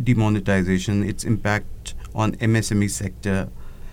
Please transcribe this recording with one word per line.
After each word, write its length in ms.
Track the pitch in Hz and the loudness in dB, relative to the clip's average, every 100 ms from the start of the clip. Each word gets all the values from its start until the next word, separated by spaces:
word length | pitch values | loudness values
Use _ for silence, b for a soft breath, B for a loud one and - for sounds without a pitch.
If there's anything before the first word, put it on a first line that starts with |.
demonetization, 1000 | 120 123 107 104 92 98 92 92 92 101 | 2 4 4 4 2 2 4 2 2 0
its 220 | 101 - | 0 -2
impact 720 | - 113 107 104 - - - B B | -2 0 0 -2 -2 -8 -8 B B
on 200 | - 110 - | -2 0 0
M 160 | 117 110 | 2 2
S 160 | 107 | 2
M 100 | 104 | 2
E 60 | 101 | 0
sector, 600 | - 98 - 104 95 - B B B B | -2 -6 -4 -2 -2 -2 B B B B